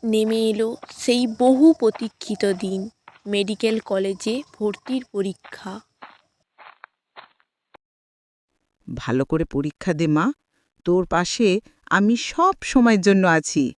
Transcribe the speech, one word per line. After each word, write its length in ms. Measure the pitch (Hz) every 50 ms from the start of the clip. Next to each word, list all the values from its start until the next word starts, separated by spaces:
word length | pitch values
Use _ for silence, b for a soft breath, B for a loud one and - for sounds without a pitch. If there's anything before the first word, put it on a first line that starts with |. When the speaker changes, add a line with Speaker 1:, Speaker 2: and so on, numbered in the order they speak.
| -
Speaker 1:
নেমে 360 | 226 214 220 214 220 226 226 220 220
এলো 200 | 214 208 226 220 240 - - - - -
সেই 260 | - - 240 247 247 233 220 -
বহু 260 | 247 254 262 254 285 320 320
প্রতীক্ষিত 680 | - - 220 214 - 233 220 _ _ - - 214 - -
দিন, 360 | 202 196 185 - 190 185 190 190 220 _ _ _ - _ _ _ 208
মেডিকেল 480 | 202 202 202 190 214 202 - 220 220 220
কলেজে 560 | - - 202 196 190 196 196 185 - 220 220 262 294 _ -
ভর্তির 500 | _ 208 208 196 - _ - 254 262 247 _
পরীক্ষা। 640 | _ 202 196 196 185 _ _ - - - - 196 190 214 - _ _ _ - - - _ _ _ _ _ _ _ _ _ - - - _ _ - _ _ _ _ _ - - _ _ _ _ _ _ _ _ _ _ _ _ _ _ _ _ _ _ _ _ _ _ _ _ _ _ _ _ _ _ _ _ -
Speaker 2:
ভালো 360 | - 123 - - 113 131 135
করে 200 | - - 160 165
পরীক্ষা 460 | - - 139 143 151 - _ - - 170
দে 140 | 151 165 160
মা, 180 | 151 151 170 247 294 _ _ _ _ _ _ _ _ _ _
তোর 180 | - 175 180 185
পাশে 420 | - - 170 180 - - - 240 208 180 208 b b b b b
আমি 300 | b - 180 202 208 233 233
সব 380 | - - - - 330 370 381 -
সময়ের 400 | - - - 269 240 233 220 202
জন্য 220 | 175 202 196 196 190 185
আছি। 380 | 165 160 151 - - 160 139 123 -